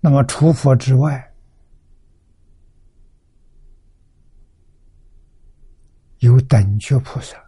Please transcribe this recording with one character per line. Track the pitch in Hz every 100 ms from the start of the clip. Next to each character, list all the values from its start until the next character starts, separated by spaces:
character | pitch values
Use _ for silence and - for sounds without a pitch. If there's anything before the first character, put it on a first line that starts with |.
那 | 160
么 | 139 127
除 | - 156
佛 | 143 139 127
之 | -
外， | 131 147 139 - - _ _ _ _ _ _ _ _ _ _ _ _ _ _ _ _ _ _ _ _ _ _ - - _ _ _ _ _ _ - _ _ _ _ _ _ - _ _ - _ - - _ _ _ -
有 | 120 127
等 | 131 120 98 104
觉 | - 135
菩 | 131 -
萨 | - -